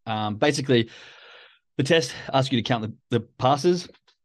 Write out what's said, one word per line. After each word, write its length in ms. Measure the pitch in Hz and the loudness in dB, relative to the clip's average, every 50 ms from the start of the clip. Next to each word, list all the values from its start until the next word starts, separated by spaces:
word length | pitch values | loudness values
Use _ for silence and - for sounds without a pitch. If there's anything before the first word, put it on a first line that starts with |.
| - | -8
um, 300 | 113 110 107 107 107 104 | -6 -6 -4 -4 -4 -2
basically, 540 | 107 151 147 143 160 135 135 127 117 113 - - - - - - - - - - - - - _ _ _ _ _ | 0 0 0 0 0 0 2 4 2 2 0 -6 -20 -20 -20 -20 -20 -20 -20 -20 -20 -20 -20 _ _ _ _ _
the 60 | - | -4
test 300 | 135 - 170 165 - - - - - - | 0 2 2 2 0 -2 -8 -12 -8 -2
asks 180 | - 135 131 135 | -2 0 0 0
you 80 | 135 117 | -2 -2
to 80 | 107 | 0
count 160 | - 127 113 | -2 -2 -2
the, 100 | 110 113 - - _ - | -4 -6 -10 -10 _ -2
the 100 | 123 113 - - _ - | -2 -2 -2 -4 _ 0
passes, 500 | - 127 143 139 143 175 180 175 - - - _ _ _ _ _ | 0 2 2 2 2 2 2 0 -2 -10 -20 _ _ _ _ _